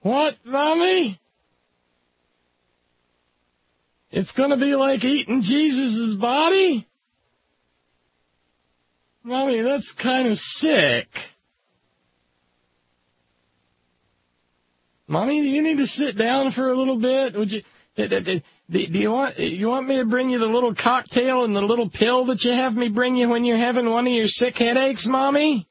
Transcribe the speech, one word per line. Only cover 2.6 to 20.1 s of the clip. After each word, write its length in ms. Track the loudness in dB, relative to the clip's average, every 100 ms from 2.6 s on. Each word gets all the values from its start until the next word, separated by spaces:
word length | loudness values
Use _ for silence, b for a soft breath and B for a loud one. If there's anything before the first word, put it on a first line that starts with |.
| _ _ _ _ _ _ _ _ _ _ _ _ _ _ _
It's 220 | -6 -4
gonna 240 | 0 2 2
be 180 | 2 2
like 280 | 2 2
eating 380 | 0 -2 0 0
Jesus 720 | 2 2 2 2 0 0 -2 -2
body? 720 | 0 2 2 4 2 0 -4 _ _ _ _ _ _ _ _ _ _ _ _ _ _ _ _ _ _ _ _ _ _ _
Mommy, 380 | -8 -2 0 0
that's 300 | 0 -2 -6
kinda 420 | -6 -2 0 0 -2
sick. 720 | -4 -4 0 2 2 0 -4 -14 -16 _ _ _ _ _ _ _ _ _ _ _ _ _ _ _ _ _ _ _ _ _ _ _ _ _ _ _ _ _ _ _ _ _ _ _ _ _ -6
Mommy, 340 | -2 0 0
do 60 | 0
you 140 | 0
need 160 | 0 0
to 100 | 0
sit 300 | -2 -4 0
down 340 | 0 2 0
for 200 | -2 -2
a 60 | 0
little 200 | 0 0
bit? 380 | 0 0 -2 -2
Would 160 | -4
you, 100 | -6 -10 b b -6
d-, 120 | -2
d-, 120 | -2
d-, 220 | -2 -6 -6 b _
d-, 180 | -4 -2
do 100 | -2
you 140 | 0
want, 260 | 0 -2 -4
you 300 | -6 -2 -2
want 200 | -2 -2
me 100 | -2
to 80 |
bring 240 | 0